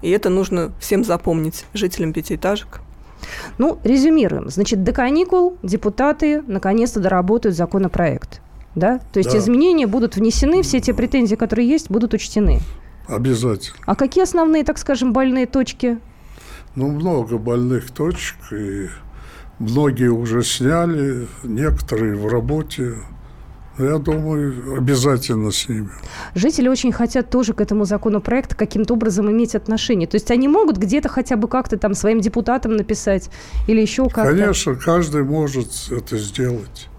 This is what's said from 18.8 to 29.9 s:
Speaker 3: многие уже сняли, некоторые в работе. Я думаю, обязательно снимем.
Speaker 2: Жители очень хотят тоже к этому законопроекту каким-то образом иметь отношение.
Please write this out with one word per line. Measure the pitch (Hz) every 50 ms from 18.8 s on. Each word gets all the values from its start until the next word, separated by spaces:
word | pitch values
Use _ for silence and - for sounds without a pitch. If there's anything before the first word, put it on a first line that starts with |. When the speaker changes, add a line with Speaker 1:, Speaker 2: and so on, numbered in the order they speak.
| 95 87 - - - - - - - - - - - - - -
Speaker 3:
многие | 117 110 117 139 147 143 127 113 127 123
уже | 120 113 120 117 113 120 120
сняли, | - - - 127 131 156 170 170 170 165 151 139 139 131 120 120 110 - - -
некоторые | 123 107 110 143 156 - - - - - 107 113 110 104
в | 101 104 107
работе. | 113 120 113 120 147 156 151 - - - 127 123 117 110 104 - - - - - - - - - - - - - - -
Я | 131 135 151 160
думаю, | 139 160 156 156 156 156 156 147 147 143 131 123 120 131 139 135
обязательно | 127 127 143 127 120 147 135 120 135 - 123 110 107 107
снимем. | 101 - - - 120 107 104 98 - - - - - - - - -
Speaker 2:
Жители | 180 185 285 320 - 247 247
очень | 262 247 - 254
хотят | - - 240 233 - 254 240 -
тоже | - 247 262 208 208
к | -
этому | 214 202 196 214 208
законопроекту | 185 202 202 - 226 208 208 - - 233 262 262 - - -
каким-то | 220 - - 208 220 - 240
образом | 226 233 220 185 190 202 208
иметь | 208 226 240 226 -
отношение. | 214 - - 220 214 - -